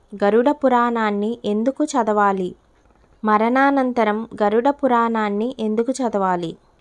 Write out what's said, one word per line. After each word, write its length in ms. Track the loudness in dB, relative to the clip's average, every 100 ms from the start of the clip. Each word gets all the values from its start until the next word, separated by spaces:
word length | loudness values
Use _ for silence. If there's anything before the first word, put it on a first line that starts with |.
| _ -2
గరుడ 260 | 2 4 2
పురాణాన్ని 880 | 2 2 2 2 0 -2 -2 -4 -4
ఎందుకు 400 | -4 -2 -2 -2
చదవాలి? 720 | -2 -2 0 2 2 0 -4 -10 _ _ _ _ _ _
మరణానంతరం 1040 | 0 2 2 2 2 2 0 0 0 -2 -6 -2
గరుడ 260 | 0 2 0
పురాణాన్ని 880 | 0 0 0 0 -2 -2 -2 -4 -4
ఎందుకు 320 | -4 -2 -2
చదవాలి? 640 | -2 -2 -2 0 -2 -4 -10 _ _